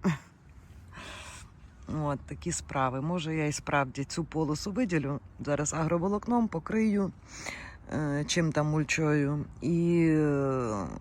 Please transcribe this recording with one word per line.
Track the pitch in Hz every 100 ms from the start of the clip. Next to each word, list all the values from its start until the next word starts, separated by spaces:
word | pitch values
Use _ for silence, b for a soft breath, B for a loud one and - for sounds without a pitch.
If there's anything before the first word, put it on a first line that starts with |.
<laughs> | 196 143 - - - - - - - B B B B B B - - - - 156
От | 147 143
такі | - 147 170
справи. | 160 - 139 131 135
Може, | 151 180 156 160
я | 151
і |
справді | - - 147 135 139
цю | 135 -
полосу | 156 156 147 151 208
виділю. | 196 233 165 139 139 - -
Зараз | 143 147 147
агроволокном | 156 156 170 185 202 - 240 226
покрию, | 165 - 220 220 202 190 - B B B B B B -
е, | 143 151 143 143
чим | 175 160
там | 151 151
мульчою. | 156 147 - 156 151 143 147 - -
І, | - 170 170 170 165
е, | 156 151 143 139 131 117 104 82 -